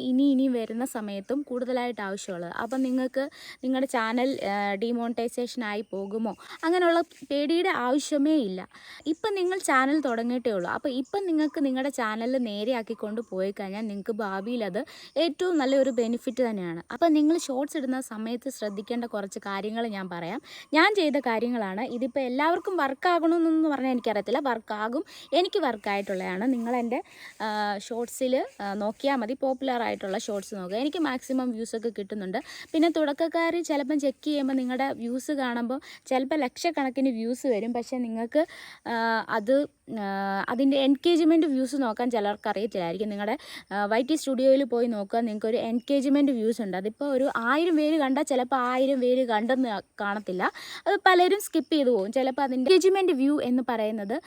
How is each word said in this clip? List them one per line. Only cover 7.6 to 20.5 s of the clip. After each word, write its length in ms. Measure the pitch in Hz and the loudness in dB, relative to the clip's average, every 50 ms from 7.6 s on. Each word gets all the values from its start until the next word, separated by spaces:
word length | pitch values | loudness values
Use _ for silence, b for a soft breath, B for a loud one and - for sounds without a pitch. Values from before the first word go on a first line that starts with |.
| 359 370 320 - 240 | 2 2 0 0 2
ആവശ്യമേ 500 | 247 269 294 - - 302 285 277 311 311 302 226 | 2 2 2 2 0 2 2 4 4 4 2 2
ഇല്ല. 140 | 190 185 185 - - B B B B B B B 294 | 0 -4 -6 -10 -12 B B B B B B B -4
ഇപ്പം 200 | 320 - - 440 403 381 | -4 -2 -2 -2 0 0
നിങ്ങൾ 200 | 349 359 370 381 - 330 | 0 0 0 -2 0 2
ചാനൽ 260 | 277 262 262 269 294 311 285 | 2 4 4 4 2 2 0
തുടങ്ങിയിട്ടേ 460 | 262 233 226 233 240 247 254 - 240 208 185 | 0 -2 -2 -2 -2 -2 -2 0 0 -2 -2
ഉള്ളൂ. 100 | 175 - - | -2 -2 -4
അപ്പം 140 | - - 294 247 262 | -2 -2 -4 -4 -4
ഇപ്പം 220 | 262 - - 403 392 359 | -4 -4 -4 -4 -2 0
നിങ്ങൾക്ക് 340 | 320 302 311 285 - 330 277 | 2 2 0 0 0 0 0
നിങ്ങളുടെ 260 | 269 254 262 262 285 - 262 | 0 0 0 -2 -2 -2 -2
ചാനൽ 340 | 226 214 214 220 226 254 262 262 247 214 | -2 -2 -2 -2 -2 -2 0 0 -2 -2
നേരെയാക്കിക്കൊണ്ട് 720 | 202 208 214 247 262 226 214 - 226 - 220 208 214 233 226 - | -4 -4 -2 -2 -2 -2 -4 -6 -8 -8 -8 -6 -6 -6 -8 -6
പോയി 180 | 190 185 190 202 202 - | -4 -2 -2 -2 -4 -6
കഴിഞ്ഞാൽ 260 | 202 190 196 214 233 208 | -8 -8 -6 -6 -6 -6
നിങ്ങൾക്ക് 240 | 202 202 185 - 220 214 | -6 -6 -6 -6 -4 -4
ഭാവിയിൽ 420 | 220 196 190 196 196 233 247 233 208 190 | -4 -4 -4 -4 -4 -4 -4 -4 -4 -4
അത് 100 | 180 220 294 B B B B B B 277 330 | -4 -4 -6 B B B B B B 0 0
ഏറ്റവും 300 | 339 285 - 359 370 349 302 | 0 0 0 0 0 2 2
നല്ലൊരു 300 | 254 269 269 269 262 269 233 247 | 2 4 4 4 4 4 2 0
ബെനിഫിറ്റ് 420 | 233 226 240 233 - 262 226 - 254 233 | 0 0 -2 -4 -4 -4 -2 0 0 0
തന്നെയാണ്. 340 | 220 196 180 170 165 170 - - - | 0 -4 -4 -6 -8 -8 -10 -10 -2
അപ്പം 180 | - 339 339 302 302 | 2 4 6 6 6
നിങ്ങൾ 180 | 294 302 330 339 - | 6 6 4 2 0
ഷോർട്സ് 300 | - 254 254 294 294 - 311 | -2 -2 -2 -2 -2 -4 -4
ഇടുന്ന 200 | 262 254 254 262 262 - | -2 -2 -4 -4 -6 -8
സമയത്ത് 380 | 226 214 220 226 240 240 - 269 - - | -8 -8 -6 -6 -6 -6 -6 -8 -8 -6
ശ്രദ്ധിക്കേണ്ട 460 | 214 208 196 208 208 - 233 240 233 233 - | -6 -6 -6 -6 -6 -4 -4 -4 -4 -4 -4
കുറച്ച് 280 | 208 196 196 - 208 - 202 | -6 -6 -6 -8 -10 -8 -6
കാര്യങ്ങൾ 380 | 196 196 196 214 220 233 240 226 202 | -6 -4 -4 -4 -4 -4 -4 -4 -4
ഞാൻ 120 | 196 190 180 180 | -6 -6 -6 -8
പറയാം. 260 | 170 170 170 214 311 B B | -6 -6 -6 -6 -8 B B